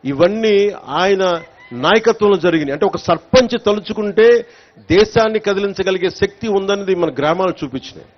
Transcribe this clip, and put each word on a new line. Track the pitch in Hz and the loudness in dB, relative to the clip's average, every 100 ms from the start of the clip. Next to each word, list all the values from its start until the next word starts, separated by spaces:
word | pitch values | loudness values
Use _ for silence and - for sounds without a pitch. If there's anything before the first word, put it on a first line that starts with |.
| 139 | -6
ఇవన్నీ | 139 175 214 220 202 202 185 110 147 | 0 0 2 0 2 0 -4 -8 -2
ఆయన | 185 196 185 170 - _ - 120 151 | 0 2 0 -2 -8 _ -16 -4 2
నాయకత్వంలో | 214 220 220 208 190 170 | 2 2 0 2 2 2
జరిగినాయి. | 165 143 143 | 0 -2 -2
అంటే | 202 | -2
ఒక | - - | -2 -2
సర్పంచ్ | 170 - 254 247 233 208 | -4 2 2 2 0 -2
తలుచుకుంటే | 208 185 214 208 196 226 240 233 - _ _ 107 170 | -2 -4 -6 -2 4 4 4 0 -18 _ _ 0 2
దేశాన్ని | 214 226 220 220 214 | 2 2 0 0 -2
కదిలించగలిగే | 196 202 190 190 190 180 - | -2 -4 -4 -2 -2 -4 -2
శక్తి | 196 - 226 196 | -4 -4 -2 -2
ఉందన్నది | 196 202 190 180 | 0 -4 -2 -2
మన | 165 135 | -2 -2
గ్రామాలు | 147 170 185 156 | -2 0 -2 -4
చూపించినాయి. | 143 127 - - - | -8 -10 -12 -20 -20